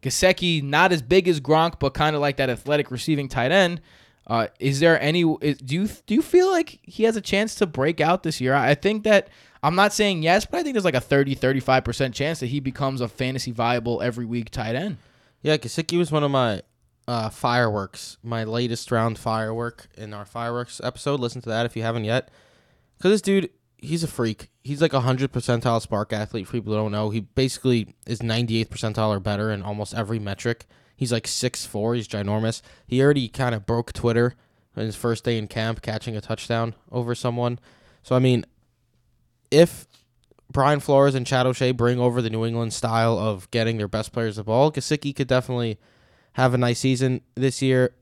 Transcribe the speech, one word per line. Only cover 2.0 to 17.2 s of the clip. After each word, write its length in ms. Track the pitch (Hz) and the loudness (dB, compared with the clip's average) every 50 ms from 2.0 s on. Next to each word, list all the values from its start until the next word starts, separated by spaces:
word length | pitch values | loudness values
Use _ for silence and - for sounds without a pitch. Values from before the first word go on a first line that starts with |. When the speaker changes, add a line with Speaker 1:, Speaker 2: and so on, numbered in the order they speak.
| 151 156 156 147 | 0 0 2 2
Speaker 1:
like 180 | 147 143 139 - | 0 -2 0 0
that 120 | 139 127 | 0 -2
athletic 400 | 120 110 - 135 151 147 139 - | -2 -4 -2 0 0 0 0 -2
receiving 380 | 127 123 - - 156 143 143 131 | -6 -8 -2 -2 -2 -2 -2 -4
tight 240 | - 127 120 131 165 | -2 -2 0 2 4
end. 280 | 196 190 175 175 160 - _ - - - _ _ _ _ | 4 4 2 0 -6 -12 _ -20 -20 -20 _ _ _ _
Uh, 220 | - 117 117 110 - _ _ | -2 -2 0 0 -2 _ _
is 220 | 101 139 139 135 | -2 -2 0 4
there 200 | 156 170 165 - | 6 6 6 6
any, 220 | 113 143 160 175 170 160 156 - | 2 0 2 2 2 2 0 0
is, 180 | - 147 139 - | 0 -2 -2 -2
do 160 | 139 127 139 | -4 -4 -2
you, 140 | 170 196 214 - - _ | -2 -2 -4 -4 -10 _
do 80 | - 208 | 0 0
you 80 | 262 320 | 0 2
feel 280 | - - 359 370 381 | 4 4 4 4 6
like 280 | 381 339 330 - - _ _ | 2 0 0 -2 -8 _ _
he 220 | - - - 214 | -20 -4 0 0
has 120 | 226 226 | 0 0
a 40 | 226 | 0
chance 340 | - - - 196 208 220 - | -4 -2 0 0 0 -2 -2
to 100 | - 214 | -2 -2
break 340 | 175 151 127 131 151 170 - | -2 0 -2 0 0 0 0
out 220 | 156 - 175 185 - | 2 2 2 0 0
this 180 | 165 156 - | -4 -4 -2
year? 140 | 127 127 131 | 0 2 2
I, 160 | 143 127 117 | 2 4 4
I 40 | 143 | 2
think 300 | - - 196 214 214 208 | 2 2 -2 -2 0 2
that, 240 | 214 214 196 - - - - - _ _ _ - | 4 4 4 4 0 -16 -20 -20 _ _ _ -2
I'm 120 | 143 170 | 0 4
not 180 | 185 196 208 - | 4 4 4 4
saying 300 | - 214 202 190 165 156 | 2 0 2 2 2 4
yes, 220 | 160 175 208 208 | 4 4 4 2
but 140 | - - 339 | 0 -4 -4
I 40 | 339 | -2
think 120 | 302 262 | 0 -2
there's, 100 | 226 190 | 0 0
like, 100 | 180 139 | 2 0
a 60 | 127 | 0
thirty, 340 | - - 143 139 143 139 139 | 0 2 2 2 4 2 0
thirty-five 500 | - - 127 135 135 127 - 131 131 127 | 0 0 0 0 0 2 2 2 2 2
percent 300 | - 117 - 139 131 113 | 0 -2 -2 -2 -4 -2
chance 260 | - 143 151 165 151 | -4 -4 -4 -2 -4
that 60 | 135 | -6
he 120 | 120 131 147 | -4 -4 -4
becomes 400 | 131 135 127 - 143 135 135 131 | -4 -6 -6 -4 -4 -4 -2 -4
a 80 | 123 113 | -6 -6
fantasy 420 | - - 131 127 131 131 - 127 117 | -4 -4 -4 -4 -4 -4 -6 -8 -4
viable 500 | 110 117 117 123 123 113 120 120 - 101 | -2 0 0 0 0 0 -2 -2 -2 -2
every 220 | 123 113 120 120 | -4 -4 -4 -6
week 260 | 110 117 120 113 110 | -6 -4 -6 -6 -6
tight 240 | - 135 117 110 113 | -8 -8 -6 -4 -4
end. 220 | 131 175 208 160 - _ _ _ _ _ _ _ _ - | -4 -4 -4 -8 -10 _ _ _ _ _ _ _ _ 0
Speaker 2:
Yeah, 140 | 147 156 | 0 0
Gesicki 420 | 151 - 117 - - 165 - 170 170 | 0 0 -4 -6 -6 -4 -2 0 0
was 120 | 175 156 | 0 0
one 140 | 151 156 147 | 0 0 0
of 60 | 143 139 | 2 0
my, 300 | 135 127 117 104 92 - _ _ _ _ _ _ _ _ - | 0 0 0 -2 -4 -8 _ _ _ _ _ _ _ _ -6
uh, 200 | 120 117 | -4 -4